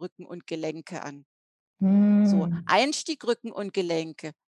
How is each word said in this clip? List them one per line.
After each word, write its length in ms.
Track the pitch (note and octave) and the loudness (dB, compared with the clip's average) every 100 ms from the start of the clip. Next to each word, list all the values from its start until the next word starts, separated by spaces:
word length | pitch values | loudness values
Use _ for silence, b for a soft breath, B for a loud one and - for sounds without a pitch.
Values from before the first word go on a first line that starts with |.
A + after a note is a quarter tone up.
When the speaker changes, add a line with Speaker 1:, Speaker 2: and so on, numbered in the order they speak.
Speaker 1:
Rücken 260 | F3 - - | -14 -14 -14
und 200 | F3 - | -14 -10
Gelenke 560 | D#3+ D#3+ D#3 - E3+ | -6 -6 -8 -10 -12
an. 200 | C#3+ C#3+ _ _ _ _ _ - F#3+ G3+ G#3 G#3 G#3 | -12 -14 _ _ _ _ _ 0 4 6 6 6 6
So, 220 | G3 E3+ | 4 2
Speaker 2:
Mhm. 160 | E3+ E3+ | -2 2
Speaker 1:
Einstieg, 580 | F#3 C#4 - - D4+ A#3 | 2 2 -2 -8 -6 -4
Rücken 260 | A#3 A3+ | -4 -6
und 220 | - G3 | -8 -6
Gelenke. 580 | F#3+ F3 E3 D#3+ - D#3 - _ | -4 -2 -2 -4 -10 -14 -14 _